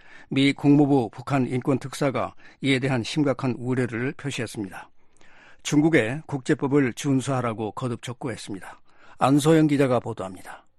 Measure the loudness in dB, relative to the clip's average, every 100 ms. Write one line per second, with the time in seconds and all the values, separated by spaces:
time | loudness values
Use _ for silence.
0 | -20 -20 -4 2 2 4 6 6 6 4
1 | 2 -6 -4 -2 0 -2 -2 -2 -4 -4
2 | -2 -2 -6 -10 -20 -6 -2 0 0 -2
3 | -2 0 0 0 -4 -4 -4 -2 -2 -4
4 | -6 -6 -8 -8 -8 -8 -10 -12 -18 -20
5 | -20 _ -20 -20 -20 -14 0 2 4 4
6 | 2 -4 -8 -6 -2 -2 0 2 0 -2
7 | -2 0 0 -2 -4 -4 -6 -6 -6 -6
8 | -10 -10 -10 -10 -10 -12 -14 -20 -20 -20
9 | -20 0 2 4 6 6 6 4 2 0
10 | -2 -8 -10 -12 -16 -18 _